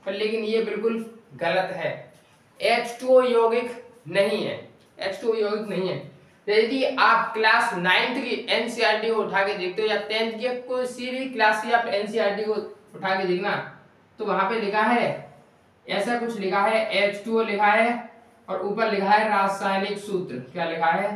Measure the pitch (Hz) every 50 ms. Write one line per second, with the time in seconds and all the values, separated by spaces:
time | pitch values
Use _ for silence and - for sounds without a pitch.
0 | _ 196 196 202 214 214 226 226 220 208 220 226 - - 196 208 214 226 226 226
1 | 226 - - - - - 139 127 170 170 170 185 - - - - - - - -
2 | - - - - _ _ _ _ _ _ _ _ 190 208 233 240 233 233 - -
3 | 254 254 262 254 247 240 233 226 226 233 226 247 247 240 - - - - - -
4 | _ 147 175 196 196 214 214 - 156 135 - - - - - _ _ _ _ -
5 | - 196 196 - - 233 220 226 214 202 208 214 - 202 185 180 190 180 156 139
6 | - - - - - _ _ _ _ - 208 220 226 226 269 269 262 - - 175
7 | 196 220 233 - - - - 220 220 220 226 - - - 180 180 175 185 185 214
8 | 240 254 247 277 - 247 220 - - - 190 233 240 233 - 240 220 214 208 214
9 | 214 226 226 214 196 175 180 196 196 196 208 185 180 180 180 - 214 214 208 208
10 | 208 - 214 220 226 226 220 214 240 247 254 247 - - 254 254 254 240 233 -
11 | 247 254 254 262 262 262 - 220 220 214 220 220 226 233 233 240 240 - 196 202
12 | 208 208 214 226 214 202 202 196 214 214 214 202 - - - - - - - -
13 | 185 190 190 190 190 180 180 180 202 208 - - - - - - - - _ _
14 | _ _ _ _ 220 202 185 185 190 - 226 226 214 196 202 214 220 233 240 233
15 | 180 - - - - - - - - _ _ _ _ _ _ _ _ - 180 196
16 | 202 226 240 240 233 233 - 202 190 190 196 202 202 214 220 220 - - 180 190
17 | 202 202 202 - - 226 226 226 220 - 208 202 208 208 208 220 226 240 240 233
18 | - - - - - - _ _ _ - 190 180 180 202 208 220 226 214 202 190
19 | 196 196 208 214 220 220 208 196 190 190 190 - 208 196 196 196 196 - - -
20 | - - 196 180 147 - 120 123 - - - 175 165 165 160 165 165 165 180 190
21 | 202 202 208